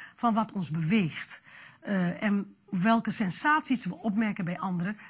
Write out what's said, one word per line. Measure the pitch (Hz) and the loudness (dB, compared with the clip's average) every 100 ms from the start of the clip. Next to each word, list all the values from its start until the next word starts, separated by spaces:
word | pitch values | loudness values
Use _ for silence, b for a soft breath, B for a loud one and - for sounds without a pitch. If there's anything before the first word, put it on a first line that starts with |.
| B - | B -2
van | 240 | 2
wat | 220 220 | 2 0
ons | 196 160 | -2 -2
beweegt. | 160 156 220 170 - - - B B B B | -2 2 4 2 -2 -10 -14 B B B B
Eh, | - 196 175 180 | -2 0 0 0
en | 214 202 190 - _ | 0 0 -2 -12 _
welke | 185 208 233 226 | 0 4 4 2
sensaties | - 196 - 302 311 - 262 | 0 0 0 2 2 2 -2
we | 180 | -2
opmerken | - 226 202 220 - | -4 -2 0 0 -2
bij | 170 175 | -4 -4
anderen | 190 180 175 214 B | -4 -2 -2 -6 B